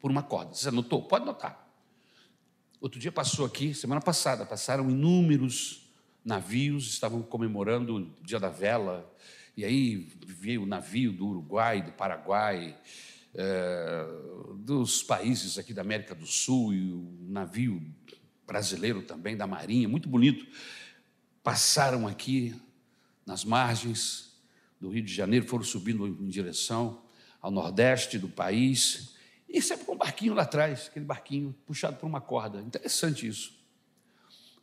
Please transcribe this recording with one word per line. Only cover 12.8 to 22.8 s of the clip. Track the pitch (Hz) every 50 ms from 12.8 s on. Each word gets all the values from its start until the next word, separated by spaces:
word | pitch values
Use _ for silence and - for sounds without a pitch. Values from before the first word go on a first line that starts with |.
| - - - - - - - - - _ -
eh, | 95 95 95 95 92 90 90 90 87 82 82 85 82 80 80 82 80 76 - 90 87 87 - - 98
dos | 107 120 143 139 120 113 - -
países | - - 117 92 98 117 131 - - 95 - 101
aqui | 92 - 113
da | 95
América | 92 104 110 107 - - 95
do | 82 82
Sul, | - - - - - 131 131 117 107
e | 98 95 92 92
o | 90 90 87 87 87 87 87 90
navio | 98 101 95 85 90 113 127 123 98 85 78 78 78 - - - - - _ _ _ _ -
brasileiro | - 101 104 104 - 98 82 90 - 113 98
também, | 92 - 85 - 87 107 113
da | 104 104
Marinha, | 95 95 80 76 92 113 123 117 101
muito | 120 165 - 143
bonito. | 127 120 120 147 139 - - - - - - - - - - - - - _ _ _ _ _ _ _ _
Passaram | - 120 113 - - - - 151 139 135 127 123 110
aqui | 104 95 - - 131 131 131 120 117 110 - - - _ _